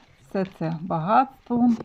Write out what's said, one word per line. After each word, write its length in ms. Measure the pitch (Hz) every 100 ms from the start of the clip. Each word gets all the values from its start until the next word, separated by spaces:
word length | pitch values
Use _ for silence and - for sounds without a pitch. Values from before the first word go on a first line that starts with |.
| _ _
все 260 | _ 196 185 -
це 200 | 160 165
багатство 880 | 180 165 165 233 262 - - 240 240 226